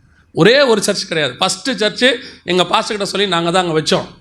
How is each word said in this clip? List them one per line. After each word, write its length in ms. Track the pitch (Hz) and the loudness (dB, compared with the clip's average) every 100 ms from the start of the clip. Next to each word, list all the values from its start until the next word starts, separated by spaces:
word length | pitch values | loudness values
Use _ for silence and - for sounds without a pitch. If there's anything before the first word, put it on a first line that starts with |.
| _ _ _ | _ _ _
ஒரே 280 | - 180 269 | 2 4 4
ஒரு 220 | 269 214 | 4 2
சர்ச் 240 | - 196 - | 0 -4 -4
கிடையாது. 280 | 165 139 - | -4 -4 -2
ஃபர்ஸ்ட் 480 | 185 - 269 190 | -4 -2 -6 -2
சர்ச்சு 320 | 214 214 247 240 - - | -4 0 0 0 -6 -14
எங்க 220 | - 180 170 | -2 0 2
பாஸ்டர் 320 | 214 214 214 | 0 -2 -4
கிட்ட 80 | 196 | -4
சொல்லி 220 | 190 202 | -2 -2
நாங்க 240 | 170 170 | 0 0
தான் 140 | 185 175 | 0 0
அங்க 160 | 156 | 0
வச்சோம். 240 | 151 170 107 - | 0 -2 -2 -12